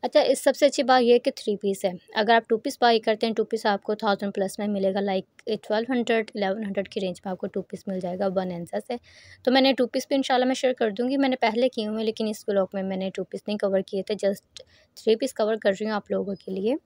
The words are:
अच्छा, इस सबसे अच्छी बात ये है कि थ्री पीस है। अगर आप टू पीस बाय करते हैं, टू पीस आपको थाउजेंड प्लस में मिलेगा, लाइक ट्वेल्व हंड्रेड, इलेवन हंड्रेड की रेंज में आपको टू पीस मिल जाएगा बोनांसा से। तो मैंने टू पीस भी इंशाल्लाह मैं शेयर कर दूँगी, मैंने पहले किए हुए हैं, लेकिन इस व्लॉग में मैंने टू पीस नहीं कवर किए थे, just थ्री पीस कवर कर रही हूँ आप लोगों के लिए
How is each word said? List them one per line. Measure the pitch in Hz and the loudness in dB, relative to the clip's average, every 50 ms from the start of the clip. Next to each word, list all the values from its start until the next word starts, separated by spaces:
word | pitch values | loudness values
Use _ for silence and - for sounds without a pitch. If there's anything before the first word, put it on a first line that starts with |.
| - | -6
अच्छा, | 247 - 302 | 4 4 4
इस | 285 - 277 - - | 4 6 2 2 2
सबसे | 285 262 - 302 | 0 2 4 4
अच्छी | 285 269 - 277 | 4 4 2 2
बात | 240 262 254 | 4 4 6
ये | 247 233 240 | 8 6 6
है | 240 | 6
कि | - - - | 4 0 -4
थ्री | - - - 208 196 | -4 -4 -4 -4 -2
पीस | - 202 196 - - | -2 -4 -4 0 -2
है। | 190 180 180 _ _ - | -4 -4 -4 _ _ -2
अगर | 214 220 208 233 | -2 2 4 4
आप | 226 226 _ | 4 4 _
टू | 226 220 | -2 -2
पीस | _ 285 - - | _ -6 -4 2
बाय | 247 240 233 226 | 4 4 4 4
करते | 220 - 220 214 - | 2 0 0 0 0
हैं, | 226 220 | -2 0
टू | 220 220 | -2 -2
पीस | 214 - 220 - | -2 -4 -2 0
आपको | 226 202 202 _ - 214 208 | 0 0 0 _ -4 -4 -2
थाउजेंड | - 220 202 196 208 202 190 | 0 0 0 0 -2 -6 -2
प्लस | - 196 190 - - | -2 -4 -4 -4 -6
में | 208 208 | -4 -4
मिलेगा, | 208 196 196 196 190 202 | -2 0 0 0 0 0
लाइक | 196 202 190 190 185 _ _ _ _ - | -2 -2 -2 -4 -4 _ _ _ _ -6
ट्वेल्व | 214 208 - - 214 214 233 233 | -6 -6 -4 -2 -2 -2 -2 -2
हंड्रेड, | 269 240 233 208 233 226 220 - _ | -2 -2 0 0 0 0 0 -4 _
इलेवन | 220 202 190 190 226 220 | -4 -2 -2 -2 -4 -6
हंड्रेड | 196 196 202 190 190 | -6 -4 -4 -6 -4
की | - 220 | -6 -6
रेंज | 196 185 180 - _ | -4 -4 -6 -6 _
में | 196 | -8
आपको | 185 180 - 196 | -8 -6 -8 -6
टू | - 196 185 | -6 -6 -8
पीस | _ - 180 - - | _ -14 -14 -10 -8
मिल | 190 185 | -8 -6
जाएगा | 185 175 180 185 202 196 | -6 -6 -4 -2 -2 -2
बोनांसा | 180 190 185 185 175 170 170 165 - 208 | -2 -2 -4 -4 -6 -8 -10 -6 -8 -8
से। | 214 _ 240 247 _ _ - - - - - _ _ | -6 _ -10 -10 _ _ -20 -20 -20 -20 -20 _ _
तो | - | 2
मैंने | 247 269 262 269 269 | 4 6 6 4 4
टू | - 254 226 | 4 0 0
पीस | - 262 - _ | 0 -6 -4 _
भी | 285 | 0
इंशाल्लाह | 277 262 - 269 247 254 254 | 0 0 2 2 2 2 2
मैं | 262 | 0
शेयर | - - 254 254 | 0 0 0 0
कर | - 240 220 | 2 0 -2
दूँगी, | 202 196 240 254 277 277 | 0 -2 -2 -2 0 2
मैंने | 277 262 254 254 | 2 2 2 2
पहले | - 226 220 240 247 262 | 0 0 2 2 0 0
किए | - - 214 | 0 -2 -4
हुए | 214 214 220 | -4 -4 -2
हैं, | 220 | -2
लेकिन | 220 220 - 220 214 | -4 -2 -2 -4 -4
इस | 214 - - - | -4 -6 -4 -2
व्लॉग | 202 196 190 185 - | 0 0 0 0 -2
में | 196 190 | -4 -4
मैंने | 190 190 190 190 190 | -4 -4 -4 -4 -4
टू | 185 - 185 | -4 -6 -8
पीस | _ - 190 _ - | _ -10 -12 _ -6
नहीं | 208 208 | -4 -2
कवर | - 202 196 190 190 | 0 0 0 0 -2
किए | - - 196 190 | -2 -6 -6 -4
थे, | - 214 190 | -4 -6 -2
just | - 196 202 - _ _ _ - - _ _ _ _ _ _ - | 0 -2 -2 -2 _ _ _ -20 -20 _ _ _ _ _ _ -6
थ्री | - 220 220 | 0 0 2
पीस | 220 269 262 - | 2 0 -6 -2
कवर | - 220 208 220 214 | -2 0 0 0 0
कर | - 208 | 0 0
रही | 196 190 214 | 0 0 -2
हूँ | 214 220 | -2 -2
आप | 208 - _ | -4 -4 _
लोगों | 202 190 190 190 196 180 | -4 -4 -2 -4 -6 -10
के | - - | -8 -8
लिए | 190 190 190 220 262 339 _ | -6 -2 -2 -2 -2 -2 _